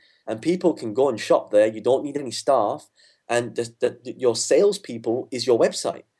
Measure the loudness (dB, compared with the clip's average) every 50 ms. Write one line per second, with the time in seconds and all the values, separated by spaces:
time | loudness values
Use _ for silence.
0 | _ _ _ _ _ -10 -10 -4 -2 -2 -2 2 0 0 0 0 -6 -6 0 0
1 | 0 0 0 -4 0 2 2 2 2 2 4 4 4 4 0 -2 0 0 0 0
2 | 0 -4 -6 -8 -8 -8 -10 -4 0 2 2 2 2 0 -4 -6 -12 _ _ _
3 | _ _ _ _ _ -2 -2 -2 -2 -2 -6 -8 -8 -8 -4 _ -2 -2 -2 -6
4 | _ -16 -8 0 0 0 0 0 0 2 4 4 4 4 2 -2 -8 -12 -12 -6
5 | -4 -2 -2 -2 -4 -6 -8 -4 2 2 4 4 4 0 0 -4 -6 -6 -6 -8
6 | -16 _ _